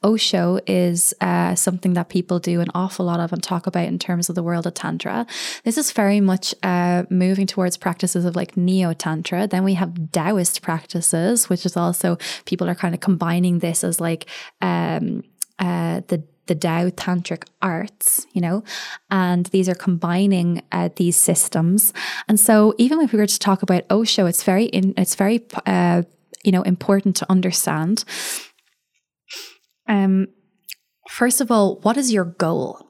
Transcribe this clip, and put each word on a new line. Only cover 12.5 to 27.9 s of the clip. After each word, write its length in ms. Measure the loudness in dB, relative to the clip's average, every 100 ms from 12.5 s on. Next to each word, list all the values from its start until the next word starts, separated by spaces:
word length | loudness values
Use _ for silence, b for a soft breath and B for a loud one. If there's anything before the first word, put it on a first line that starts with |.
| -4 -2
are 60 | -2
kind 180 | -2
of 60 | -2
combining 600 | 0 0 2 2 2 2
this 260 | 0 -2 -2
as, 160 | -2
like, 240 | -2 -4 -8 B B _
um, 640 | -2 0 -2 -2 -4 -6 -10 _ -14 _
uh, 420 | -4 -2 -2 -4 -4
the, 140 | -6 -6 _ -4
the 60 |
Tao 360 | -2 0 0 -2
Tantric 560 | -2 -4 -2 -4 -8 -10 _
arts, 640 | -4 -4 -6 _ -2 -2 -4
you 60 | -2
know, 220 | -2 -2 -6 B B B _
and 380 | 0 2 2 2
these 200 | 0 0
are 60 |
combining, 880 | 0 0 0 0 2 2 2 2 -2 -4
uh, 180 | -4 -4 0
these 200 | 0 2
systems. 760 | 2 2 0 0 2 2 0 B B B B
And 120 | 4
so 360 | 6 6 6 4
even 240 | 2 4
if 100 | 2
we 60 | 2
were 80 | 2
to 140 | 0
talk 240 | 0 0
about 200 | 2 0 2
Osho, 380 | 0 2 2 2
it's 160 | 2
very 220 | 2 2 2
in-, 280 | 2 0 0
it's 200 | -2 2
very, 280 | 2 0 -2 -8 0
uh, 380 | 2 4 2 0 _ _ -4
you 80 | 2
know, 100 | 2
important 540 | 2 -2 2 2 2 -2
to 100 | 2
understand. 720 | 2 2 -2 -2 -2 0